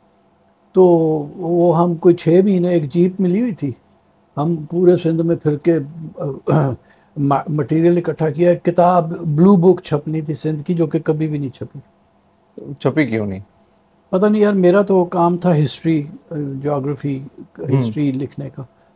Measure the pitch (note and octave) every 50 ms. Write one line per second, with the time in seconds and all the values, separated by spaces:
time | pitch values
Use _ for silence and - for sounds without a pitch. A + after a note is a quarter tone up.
0 | _ _ _ _ _ _ _ _ _ _ _ _ _ _ - F#3 F#3 F3+ E3+ E3
1 | D#3+ D#3 D#3 D#3 D3 D3 D3+ G3 F3 E3 F3 F3 E3+ F3 D#3 E3 F3 F3+ E3+ D#3+
2 | - F3+ E3 F3 - D3+ E3 F#3 F#3+ G#3 F#3+ F3+ F3 F3+ F3+ E3+ D3+ C3+ - F3
3 | F3 F#3 F#3 - F#3+ F3+ F3 G#3 B3 B3 F3 - D3 C3+ A#2 - _ _ _ _
4 | _ _ _ _ _ _ _ C#3 D3 E3 E3+ D#3 D3+ D3+ E3 F3 F#3 F3 F3+ E3+
5 | F3 E3 E3 E3 E3 E3 E3+ - - D3+ D3 D3 - E3+ E3 D#3 C3+ C#3+ E3 E3
6 | D#3+ D#3 - - - C#3+ C3+ - - - C3+ D#3 C#3+ C3+ A#2+ - _ _ _ _
7 | _ _ - D3 C#3+ C#3 C#3 C3+ - - D3 D3+ C#3 - D3+ D#3+ E3 F3 F3 F3
8 | E3+ E3 D3 - D#3 D#3 C#3 D#3 F3 F3 F3 F3 - F3+ E3+ - E3+ F3 F3+ F3+
9 | D#3+ D#3+ F3 F3+ E3+ E3 D3 D3+ F3 G3 G3+ F3+ E3 F#3+ F3 F3+ - - E3 D3
10 | - D#3 D#3 D#3+ D#3 D#3 D3+ - - D#3 D#3 D3+ C#3+ - F3+ E3 E3 D3+ - D#3+
11 | D#3+ - D#3 D3+ D#3 D#3 D3+ C#3+ C#3+ B2+ - - C3+ - - C#3+ - _ _ _
12 | _ _ _ _ _ _ _ _ _ _ _ - - C#3 C#3 - - C#3 B2+ D#3
13 | D3 A#2 A2 A2+ G#2+ G2+ F#2+ G2 G2+ - _ _ _ _ _ _ _ _ _ _
14 | _ _ F#3+ F#3 G3+ G#3 G#3+ G#3+ G#3 G#3 G3+ F#3+ F3+ F3 F#3 G3+ G3+ F#3+ G3 F#3
15 | F3+ F3 - F3+ E3+ E3+ F3 E3+ F3 F3+ E3 D3+ D3+ B2+ - - - E3 E3 D3+
16 | D3 D3+ - - _ - E3 D3 D3 C#3 C3+ C3+ C#3 D3 D3 C#3 C3 C#3+ C#3+ -
17 | - C#3+ C#3 C3 C#3 C#3 - - - - _ - - C#3 C3+ C#3 B2 A2+ G#2+ D3+
18 | D3 C#3+ C3 C3 C#3+ A#2+ - - C#3 C3 - - C3 - _ _ _ _ _